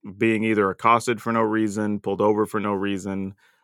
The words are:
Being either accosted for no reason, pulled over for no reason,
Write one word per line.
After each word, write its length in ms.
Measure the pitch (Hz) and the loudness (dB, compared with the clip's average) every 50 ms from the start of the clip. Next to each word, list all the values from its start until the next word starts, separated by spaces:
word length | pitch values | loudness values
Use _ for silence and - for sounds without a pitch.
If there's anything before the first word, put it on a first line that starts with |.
| _ 107 92 | _ -18 -6
Being 260 | 101 110 110 110 107 110 | 0 0 2 2 2 0
either 260 | 110 110 104 101 95 | 0 2 2 2 2
accosted 520 | 92 - - 113 117 117 117 - 120 101 | 0 0 2 4 4 4 2 0 -4 -2
for 120 | - 117 117 | -2 -2 0
no 80 | 113 | 2
reason, 580 | 113 107 110 110 110 107 98 107 107 104 104 101 | 2 2 2 0 0 0 -2 -2 -2 -2 -4 -4
pulled 220 | - 101 98 95 | -4 -6 -2 2
over 240 | 101 104 107 104 107 | 2 2 4 2 0
for 140 | 101 - 110 | -2 -2 -4
no 140 | 98 104 101 | -2 -2 -2
reason, 640 | 95 98 101 101 95 90 98 95 98 95 95 95 _ _ _ _ _ | -2 -2 -2 -4 -4 -4 -6 -6 -6 -6 -8 -10 _ _ _ _ _